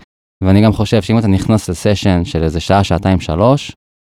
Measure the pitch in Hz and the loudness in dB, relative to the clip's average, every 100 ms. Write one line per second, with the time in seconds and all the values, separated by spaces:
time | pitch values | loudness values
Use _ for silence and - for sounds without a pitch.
0 | - _ _ - 95 98 110 101 104 113 | -8 _ _ -4 2 4 4 2 0 -2
1 | 92 113 110 95 - 110 - 87 107 101 | 0 0 2 0 0 -2 -2 -4 -2 0
2 | 101 90 87 82 80 82 - 98 98 82 | 0 0 0 -2 -2 -2 0 0 2 0
3 | 95 90 - 80 117 143 - - _ _ | 0 -2 -2 0 2 0 -4 -20 _ _
4 | _ | _